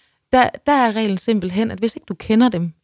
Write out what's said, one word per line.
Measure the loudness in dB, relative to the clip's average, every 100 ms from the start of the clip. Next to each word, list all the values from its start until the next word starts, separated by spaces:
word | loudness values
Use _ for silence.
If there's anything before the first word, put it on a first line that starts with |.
| _ _ _
Der, | 2 2 0 0
der |
er | 2 2 0
reglen | -2 -2
simpelthen, | -2 -2 -2 -2 -4
at | -2
hvis | -4 -4
ikke | -10
du |
kender | -8 0 2 4
dem, | 2 -4 -6